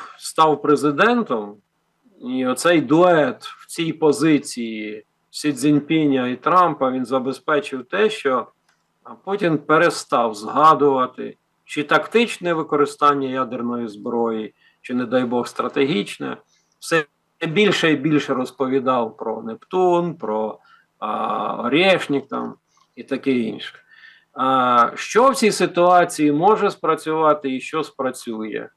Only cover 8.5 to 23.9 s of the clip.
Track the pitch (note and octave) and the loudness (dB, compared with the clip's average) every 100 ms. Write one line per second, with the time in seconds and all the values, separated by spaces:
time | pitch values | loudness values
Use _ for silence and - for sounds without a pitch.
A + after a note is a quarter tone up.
8.5 | _ _ _ _ _ - A#2 - G3+ F3+ | _ _ _ _ _ -20 -16 -8 -2 0
9.5 | D3+ - D#3 E3+ C#3 - C3+ A#2 G#2 A2 | 0 2 2 2 0 -2 0 0 -4 -4
10.5 | B2+ D#3 D3 C#3+ C3 B2 - A2+ - _ | 4 6 6 4 2 0 -6 -14 -14 _
11.5 | _ - - D3 D#3 - A3+ A#3 - F3 | _ -10 -8 -2 -2 2 2 2 -2 -4
12.5 | E3 D#3 D3 C#3+ - D3 C#3+ C3+ C3 B2+ | -4 -2 0 0 2 2 2 -2 -4 -4
13.5 | A#2+ A#2+ A#2+ A#2 G#2 A#2+ A#2 A#2 A2+ G#2+ | -6 -6 -6 -8 -10 -6 -2 -2 -2 -8
14.5 | - _ _ - B2 A#2+ B2+ B2 B2 A#2 | -14 _ _ -8 -6 -2 -2 0 -2 -4
15.5 | - A#2+ - C3+ A2 G2 - C#3 A#2+ _ | -6 -4 -2 0 -2 -6 -10 -12 -12 _
16.5 | _ _ _ - E3 D3+ _ _ _ E3 | _ _ _ -2 -2 -2 _ _ _ -4
17.5 | D#3 G#3 - E3 C#3+ C#3+ D3 C#3 B2+ B2 | 2 2 2 0 0 0 0 0 -4 -6
18.5 | - B2+ C3 B2 B2+ A2+ - A2+ A2+ A2+ | -6 -2 0 0 0 -2 -6 -8 -8 -10
19.5 | A2 _ F#3 F3+ F3 F3 - G#2+ G#2+ A2 | -14 _ 0 2 2 0 -6 -6 -4 -4
20.5 | G#2 _ _ _ _ G#2 A2 A2 G#2+ A2 | -8 _ _ _ _ -8 -6 -4 -4 -6
21.5 | - A#2 C#3+ F#3+ F3 - C#3+ - B2 A#2+ | -6 -2 2 4 2 0 -4 -4 -8 -10
22.5 | - _ _ _ - A#2 C3 C3+ B2+ A2 | -12 _ _ _ -20 -10 -6 -2 0 -2
23.5 | G2+ - - _ | -6 -14 -18 _